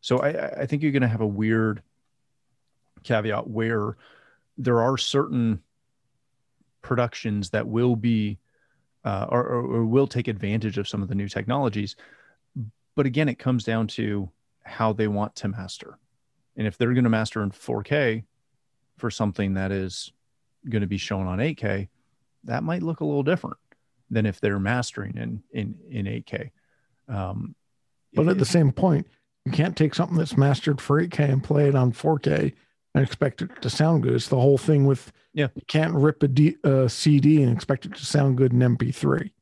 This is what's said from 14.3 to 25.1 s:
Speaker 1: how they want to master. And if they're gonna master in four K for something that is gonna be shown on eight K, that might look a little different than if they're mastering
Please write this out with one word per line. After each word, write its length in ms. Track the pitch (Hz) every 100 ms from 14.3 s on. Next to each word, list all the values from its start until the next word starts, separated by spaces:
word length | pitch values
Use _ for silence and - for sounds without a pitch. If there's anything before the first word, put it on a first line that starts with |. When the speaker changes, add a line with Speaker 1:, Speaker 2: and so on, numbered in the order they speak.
| _ _ _
Speaker 1:
how 300 | - - 113
they 140 | 107 107
want 280 | 104 104 -
to 100 | 101
master. 500 | 107 92 - - - _ _ _ _ _ -
And 100 | 110
if 100 | -
they're 160 | 120
gonna 160 | 127 123
master 340 | 113 110 110
in 80 | 101
four 320 | - - 117
K 400 | 98 147 131 113 - _ _ _ _ _ _ _
for 140 | 117
something 440 | - 104 92 98 95
that 160 | 95
is 400 | 98 95 - - _ _ _ _ _ 143
gonna 180 | 110 98
be 100 | 98
shown 280 | - 101 95
on 140 | 92
eight 180 | 139 151
K, 320 | 104 98 101 _ _ _ _ _
that 200 | - 120
might 200 | 156 175
look 160 | 165 160
a 60 | 156
little 180 | 143
different 340 | 139 175 - - _ _ _ _ _
than 160 | 113 107
if 120 | 95
they're 200 | 104 101
mastering 580 | 98 123 117 - 98